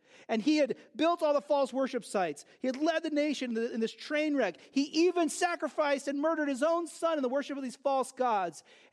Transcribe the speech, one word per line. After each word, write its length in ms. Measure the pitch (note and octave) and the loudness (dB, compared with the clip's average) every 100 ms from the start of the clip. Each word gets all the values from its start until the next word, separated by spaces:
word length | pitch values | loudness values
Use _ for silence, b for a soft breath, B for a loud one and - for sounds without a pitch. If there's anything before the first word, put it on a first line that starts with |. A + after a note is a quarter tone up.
| B B B | B B B
And 120 | A3 | -2
he 160 | G#3 D4+ | 2 4
had 180 | G3 - B A3 | 2 0 B 0
built 260 | D#4+ F4 | 2 2
all 120 | D#4 | 2
the 80 | D4 | 2
false 300 | C#4+ C#4+ C4+ | 2 2 2
worship 320 | B3 C4+ B3+ | 0 -2 -2
sites. 400 | - G#3 F3 C#3+ - B | -4 -2 -2 -4 -12 B
He 80 | B3+ | -4
had 140 | B3+ | 0
led 220 | D4+ D#4+ | 0 0
the 80 | D#4+ | 0
nation 400 | D4 D4+ C4+ B3 | 0 0 -2 -4
in 20 | |
the, 200 | A3+ A#3 | -2 -4
in 60 | A#3 | -2
this 140 | A3 | -4
train 420 | - - D4+ D#4 C#4+ | -4 -6 -2 0 2
wreck. 200 | G#3 - B | 0 -2 B
He 100 | - C#4+ D#4 F4 | -2 -2 2 2
even 240 | F4 D#4+ | 4 0
sacrificed 800 | - F4+ E4+ D4+ - D4 C#4 - | 0 -2 -2 -4 0 0 0 -2
and 120 | C#4+ | -2
murdered 300 | D#4 D#4+ D4 | 0 0 0
his 140 | B3+ | 0
own 240 | D4+ E4+ E4 | 0 0 -2
son 300 | - E4 D#4+ | -2 -2 0
in 40 | |
the 80 | B3+ | 0
worship 260 | C4+ C#4 C#4+ | -2 -4 -6
of 80 | |
these 120 | C4 - | -8 -4
false 360 | C#4 C4+ B3 | -2 0 -2
gods. 520 | - B3+ G#3 F3 - B B B | -2 0 0 -2 -6 B B B